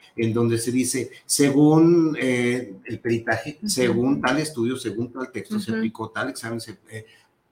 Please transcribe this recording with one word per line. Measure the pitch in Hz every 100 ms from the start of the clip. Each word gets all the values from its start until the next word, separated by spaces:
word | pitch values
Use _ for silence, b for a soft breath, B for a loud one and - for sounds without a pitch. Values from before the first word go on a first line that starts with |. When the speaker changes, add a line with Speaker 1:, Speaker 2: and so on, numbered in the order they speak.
| b
Speaker 1:
en | - 113
donde | 113 117 113
se | 123
dice, | 127 123 131 - B
según, | - - 139 135 151 156 165 175 160 131
eh, | 127 123 120 127 107 92
el | - 113
peritaje, | 117 117 117 117 151 -
Speaker 2:
Ujú. | 107
Speaker 1:
según | 127 123 117 131 143
tal | 127 143
estudio, | 151 120 113 127
según | 110 101 120
tal | 135 127
texto, | 107 - 214
se | 196
Speaker 2:
Ujú. | 220
Speaker 1:
aplicó | 220 - 220
tal | - 123
examen, | - 117 117
se, | 110 - _
eh, | 110 b b b _ _